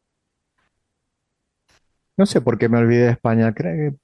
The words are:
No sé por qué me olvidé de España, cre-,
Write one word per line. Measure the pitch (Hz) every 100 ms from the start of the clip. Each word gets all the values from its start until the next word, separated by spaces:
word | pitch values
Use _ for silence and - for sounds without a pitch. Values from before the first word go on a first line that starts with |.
| _ _ _ _ _ _ _ _ _ _ _ _ _ _ _ _ _ _ _ _ _ -
No |
sé | 202 165
por | 120 113
qué | 117
me | 117
olvidé | 117 120 120
de |
España, | 120 120 113 113
cre-, | 107 170 165 151 139